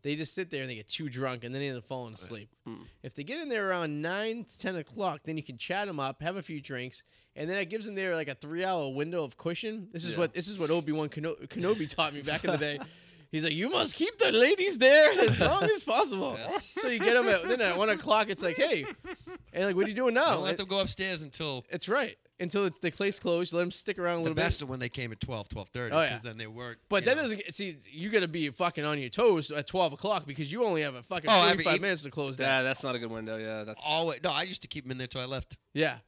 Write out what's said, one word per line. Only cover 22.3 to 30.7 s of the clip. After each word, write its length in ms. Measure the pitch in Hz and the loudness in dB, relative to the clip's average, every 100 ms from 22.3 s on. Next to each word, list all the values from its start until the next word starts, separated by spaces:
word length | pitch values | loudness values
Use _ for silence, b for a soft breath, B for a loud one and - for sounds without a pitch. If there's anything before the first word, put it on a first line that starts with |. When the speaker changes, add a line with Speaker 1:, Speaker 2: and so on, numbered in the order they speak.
| _ | _
Speaker 1:
Until 240 | 180 202 196 | -2 0 0
it's, 140 | - | 0
the 100 | 175 | -6
place 280 | - 202 196 | -2 -2 0
closed, 340 | - 170 175 | 0 0 0
let 80 | 165 | 0
'em 100 | 175 | -2
stick 260 | - - 196 | -2 -6 -2
around 160 | 175 175 | -2 0
a 20 | |
Speaker 3:
the 40 | |
Speaker 1:
little 120 | 165 160 | 0 0
Speaker 3:
best 240 | 165 - | 0 0
Speaker 1:
bit. 40 | |
Speaker 3:
of 60 | 139 | -2
when 100 | 131 | -6
they 100 | 123 | -6
came 220 | - 120 | -6 -8
at 80 | 110 | -6
twelve, 280 | - 117 101 | -6 -6 -8
twelve 220 | 113 95 | -10 -10
thirty, 240 | 123 120 151 | -6 -2 2
Speaker 1:
Oh, 60 | |
yeah. 80 | 156 | 2
Speaker 3:
'cause 140 | 110 | 0
then 140 | 117 110 | -6 -10
they 100 | 110 | -10
weren't, 320 | 113 123 117 _ | -10 -12 -14 _
Speaker 1:
But 140 | 202 | 2
Speaker 3:
you 20 | 190 | 4
Speaker 1:
that 100 | 285 | 2
Speaker 3:
know. 60 | |
Speaker 1:
doesn't 160 | 277 214 | 2 -2
get, 160 | 175 - | -6 -6
see, 220 | 196 151 101 | -6 -8 -16
you 200 | 139 190 | -8 0
gotta 180 | 214 175 | 2 2
be 220 | 160 147 | 0 -4
fucking 340 | 123 175 165 | 0 -2 0
on 160 | 151 151 | -2 -2
your 100 | 131 | -4
toes 420 | - 233 180 147 | 4 6 6 2
at 160 | 147 139 | -4 -4
twelve 260 | 185 170 | 2 2
o'clock 320 | 143 196 202 151 | 2 -2 -2 -2
because 260 | 135 147 | -8 -6
you 140 | 190 | 0
only 160 | 233 | 0